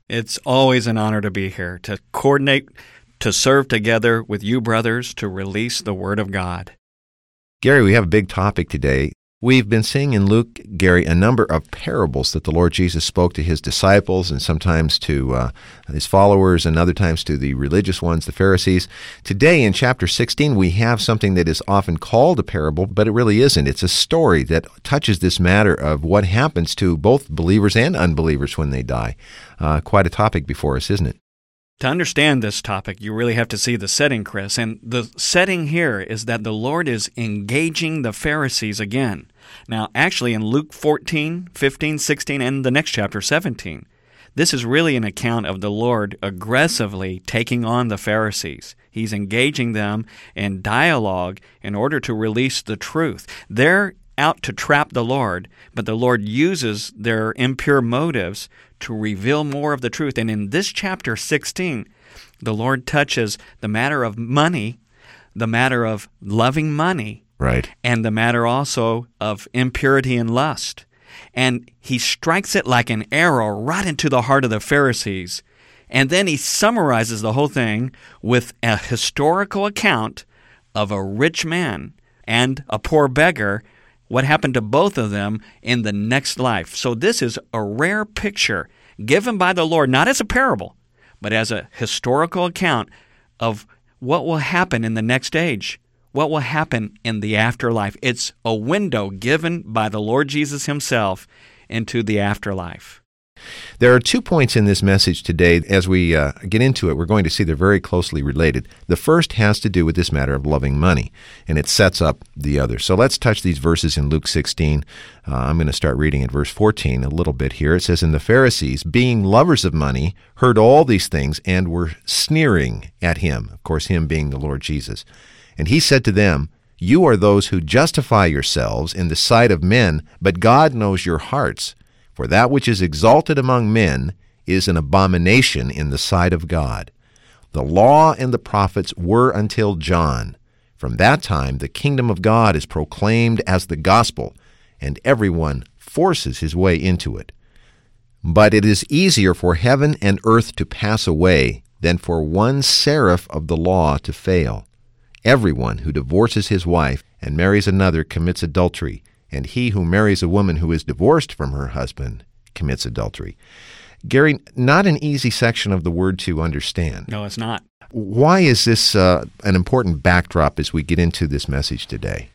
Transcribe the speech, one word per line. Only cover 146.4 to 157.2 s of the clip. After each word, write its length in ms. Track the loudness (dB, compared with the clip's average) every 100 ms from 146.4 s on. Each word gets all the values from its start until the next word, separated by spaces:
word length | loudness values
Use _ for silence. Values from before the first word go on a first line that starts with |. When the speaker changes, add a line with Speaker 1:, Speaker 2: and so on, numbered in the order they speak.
| -4 0
Speaker 2:
way 220 | 2 2
into 400 | 2 0 -2 -10
it. 160 | -12 -20 _ _ _ _ _ _ _ _
But 300 | 0 4 6
it 100 | 6
is 220 | 4 2 0
easier 440 | 2 2 4 2
for 220 | 2 0 2
heaven 420 | 2 2 2 0
and 200 | 0 0
earth 320 | 2 2 2 -4
to 100 | -8
pass 420 | -6 -2 -2 0
away 560 | 2 4 4 2 -2 -12 _
than 160 | -2 -2
for 260 | -2 -4
one 380 | -2 0 0 0
seraph 640 | 0 0 2 2 4 2 0
of 180 | -8 -4
the 100 | -2
law 400 | 2 2 2 0
to 160 | -4
fail. 520 | -8 -2 0 0 -6 -12 _ _ _ _ _ 2
Everyone 540 | 4 4 0 -2 -4
who 120 | -4
divorces 560 | -4 0 2 2 0 0
his 180 | -2 0
wife 380 | 0 0 -2 -10 _